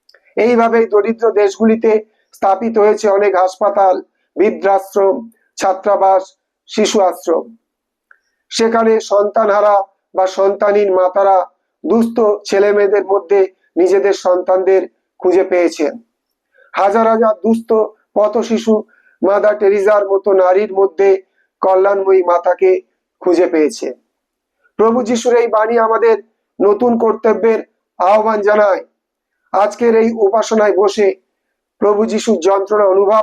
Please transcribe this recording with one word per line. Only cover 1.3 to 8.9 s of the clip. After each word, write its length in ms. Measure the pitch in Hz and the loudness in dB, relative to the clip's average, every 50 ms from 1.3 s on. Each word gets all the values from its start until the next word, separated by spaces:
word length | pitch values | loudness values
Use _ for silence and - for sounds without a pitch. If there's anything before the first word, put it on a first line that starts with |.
দেশগুলিতে 720 | - 202 208 196 196 - 220 220 220 226 226 220 214 220 220 _ _ _ _ _ | 2 2 0 0 0 0 0 2 2 2 0 0 0 0 -2 _ _ _ _ _
স্থাপিত 460 | _ - - 196 190 190 240 226 226 220 | _ -4 -2 -2 0 0 -2 -4 0 2
হয়েছে 300 | 202 214 208 208 - 208 | 2 2 2 0 0 0
অনেক 280 | 196 202 208 202 185 | 0 2 0 0 0
হাসপাতাল, 640 | 180 185 185 185 - 214 202 - - 196 190 185 190 - _ _ _ _ _ - | 0 0 -2 -2 -2 -4 -2 0 2 0 0 0 -2 -6 _ _ _ _ _ -4
বৃদ্ধাশ্রম, 920 | 147 180 220 226 226 - 196 196 190 190 - - 208 196 196 180 - - - _ _ _ _ _ | -2 -2 -2 -2 -2 -2 -2 -2 -2 -2 -4 -2 0 0 0 0 -2 -6 -16 _ _ _ _ _
ছাত্রাবাস, 800 | - - 190 185 190 - 208 202 185 190 190 190 185 185 - _ _ _ _ _ _ _ | -6 -4 -4 -4 -2 -2 -2 0 2 2 2 2 0 -2 -6 _ _ _ _ _ _ _
শিশু 340 | - - - 220 - - 220 | -10 -4 -2 -2 0 0 0
আশ্রম। 560 | 190 185 - - - - 160 - - - 226 _ _ _ _ _ _ _ _ _ _ _ _ _ _ _ _ _ _ - | 0 0 -2 -4 -4 -4 -4 -4 -4 -10 -18 _ _ _ _ _ _ _ _ _ _ _ _ _ _ _ _ _ _ -12
সেখানে 520 | - - 226 226 226 233 226 226 | -6 -4 -2 -2 0 0 0 0